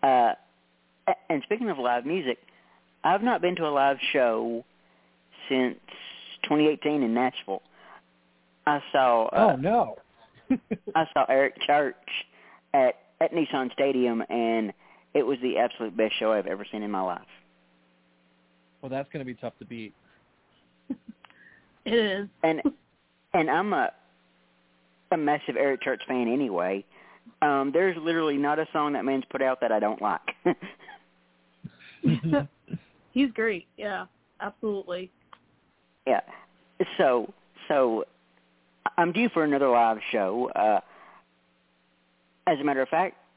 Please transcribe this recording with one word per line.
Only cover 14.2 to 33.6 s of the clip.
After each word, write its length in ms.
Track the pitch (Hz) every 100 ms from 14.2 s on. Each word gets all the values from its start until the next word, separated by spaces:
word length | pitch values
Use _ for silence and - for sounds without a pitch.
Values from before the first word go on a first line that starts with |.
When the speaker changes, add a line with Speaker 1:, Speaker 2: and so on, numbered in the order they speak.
| 107
Speaker 1:
and 460 | 120 117 113 110 - _ - _
it 80 | 147
was 160 | 123 135
the 160 | 127 80
absolute 400 | 120 - 113 98
best 180 | 110 -
show 120 | 110
I've 160 | 107 90
ever 200 | 95 101
seen 120 | 107
in 80 | 104
my 100 | 98
life. 260 | 92 87 - - _ _ _ _ _ _ _ _ _ _ _ _ _ _
Speaker 2:
Well, 80 | 135
that's 180 | 131 139
gonna 140 | 156
be 80 | 131
tough 240 | 120 120 -
to 40 |
beat. 300 | 110 120 107 _ _ _ _ _ _ _ _ _ _ - - - - _ - - _ _
Speaker 3:
It 100 | -
is. 340 | 233 214 190 202 _
Speaker 1:
And, 200 | 160 160 285 - _ _ _ _ _
and 180 | 185 160
I'm 220 | 147 208
a, 180 | 175 107 - _ _ _ _ _ _ _ _ _ _ _
a 40 | 175
massive 400 | 147 147 - 123
Eric 260 | 139 131
Church 200 | - 123 -
fan 220 | 131 117
anyway. 560 | 131 135 90 90 98 - - - - - _
Um, 280 | 147 139 139
there's 240 | 143 190 165
literally 400 | 160 165 156 143
not 220 | 143 151
a 80 | 160
song 200 | 160 147
that 100 | 143
man's 200 | 117 135 127
put 120 | 131
out 180 | 131 131
that 120 | 120
I 80 | 110
don't 200 | 107 107
like. 180 | 104 85 - -
<laughs> 120 | - 160 190 - - - _ _ _ _ _ _ - _ - -
Speaker 3:
<laughs> 440 | 311 160 160 285 - _ - 170 _ _ _
He's 180 | - 269
great. 340 | 220 226 185